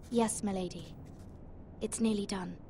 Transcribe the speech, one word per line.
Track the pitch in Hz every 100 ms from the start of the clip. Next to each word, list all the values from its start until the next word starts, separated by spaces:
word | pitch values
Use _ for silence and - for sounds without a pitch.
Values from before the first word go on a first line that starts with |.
| -
Yes, | 233 220 -
my | 208
lady. | 190 180 170 - - - - - - - - - -
It's | 214 -
nearly | 226 214 202
done. | 196 180 175